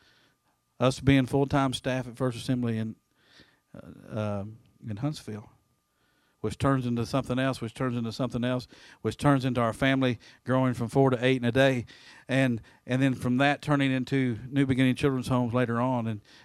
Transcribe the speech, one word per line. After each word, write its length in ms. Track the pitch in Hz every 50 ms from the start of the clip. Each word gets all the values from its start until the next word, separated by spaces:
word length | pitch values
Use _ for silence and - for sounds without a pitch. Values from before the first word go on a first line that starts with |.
| _ _ _ _ _ _ _ _ _ _ _ _ _ _ _ -
us 200 | 127 127 127 -
being 260 | 135 135 139 139 131
full-time 480 | 120 143 139 139 135 151 143 135 135 123
staff 340 | - - 135 127 131 123 127
at 80 | 113
First 220 | - 131 127 113 117
Assembly 400 | - - 131 123 120 117 113 110
in, 180 | 110 110 107 - _ _ _ _ _ _ _ - - _ _ _ _ _ -
uh, 440 | - - - - - - - - 113
um, 380 | 107 104 104 101 98 107 110 - _ _ _ _ - 120
in 100 | 107 101
Huntsville, 520 | 127 147 151 - - - 107 104 104 - _ _ _ _ _ _ _ _ _ _ _ _ _ _ _ _ _ _
which 160 | - 110 101 -
turns 260 | - 139 139 131 123
into 200 | 123 120 117 113
something 340 | - - 139 120 113 123 127
else, 220 | 131 135 123 -
which 120 | 120 113 -
turns 240 | - 131 127 120 120
into 140 | 117 113
something 320 | 104 - 135 120 - 123 117
else, 240 | 123 127 127 117 - - - - - - _
which 160 | - 110 107 -
turns 260 | - 143 143 135 123
into 160 | 135 123 123
our 140 | 117 113 107
family 460 | - 139 135 135 135 135 127 120 - - - - _ _
growing 280 | - 127 131 131 127 120
from 140 | 113 120 107
four 220 | - 139 135 135
to 160 | 127 113 123
eight 160 | 127 131 131
in 40 | 120
a 60 | 120
day. 340 | 117 131 135 135 131 123 113 - - - - - - - - -
And, 320 | 127 135 135 131 120 110 - - - _ _
and 160 | - 123 131
then 140 | 135 135 127
from 220 | 131 117 123 123 127
that 240 | 139 143 143 -
turning 300 | - 147 147 143 139 135
into 460 | 131 131 127 - 139 135 131 127 117 104 120 131
New 160 | 147 139 143
Beginning 300 | 131 131 123 131 127 123
Children's 340 | - - 143 135 127 120 -
Homes 240 | 135 123 123 117 110
later 280 | 123 127 117 117 117
on, 240 | 123 131 131 120 113
and, 160 | 113 110 104 - _ - -